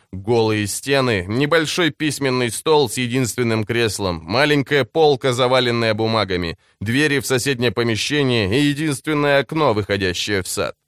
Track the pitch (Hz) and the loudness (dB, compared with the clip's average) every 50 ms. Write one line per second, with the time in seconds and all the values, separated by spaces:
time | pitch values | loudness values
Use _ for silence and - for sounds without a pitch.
0 | _ _ - 95 95 107 120 117 110 110 110 107 104 98 - - - 135 139 139 | _ _ -16 -10 -4 0 2 2 2 2 2 0 -2 -2 -4 -6 -4 0 0 2
1 | 131 123 113 95 87 90 107 127 147 143 165 165 160 147 - - 175 151 - - | 2 2 0 0 -2 -2 -2 -2 0 2 2 0 0 0 -2 0 0 -2 -2 -2
2 | 156 151 127 - 139 131 127 127 123 117 107 - - 156 156 147 143 107 - 131 | -4 -4 -2 -2 -2 0 0 0 -2 -2 -4 -4 0 2 4 4 2 2 0 -4
3 | 127 117 120 135 131 104 - - 123 113 113 110 104 - 113 117 117 107 98 - | -4 -2 -2 -2 -2 -2 -2 -2 -2 0 0 -2 -2 -2 -2 0 0 0 -2 -2
4 | 101 92 87 80 80 80 101 127 147 147 147 143 131 - 143 143 123 - - 160 | -4 -4 -4 -6 -6 -4 0 0 2 2 2 2 0 0 0 0 0 0 2 2
5 | 160 147 143 120 - 135 120 117 131 123 131 127 127 123 117 117 117 113 107 104 | 4 4 4 2 0 0 0 2 2 2 4 2 2 2 0 0 0 0 0 0
6 | 113 110 113 110 101 92 92 87 87 82 80 - _ _ _ - 101 104 117 139 | 0 0 0 0 0 0 -2 -2 -2 -4 -6 -10 _ _ _ -10 -6 -2 0 2
7 | 151 151 143 135 110 - 139 120 - 143 135 117 123 120 98 120 117 117 113 104 | 2 2 2 0 0 0 0 0 0 0 -2 0 0 0 0 0 0 0 0 -2
8 | - - 143 147 139 127 123 117 104 92 104 143 147 143 143 139 160 156 139 - | -2 -2 0 0 0 2 2 0 0 2 2 2 2 2 0 0 -2 -2 -4 -4
9 | - 156 156 143 147 143 143 139 135 - 156 160 156 135 107 107 101 - 101 98 | -4 -2 -2 0 2 2 2 2 2 0 -2 0 2 2 2 0 0 -2 -2 0
10 | 98 92 85 - - 107 104 95 90 - - 101 82 57 - _ _ | 0 -2 -2 -2 -4 -2 -2 -2 -2 -4 -4 -4 -4 -4 -6 _ _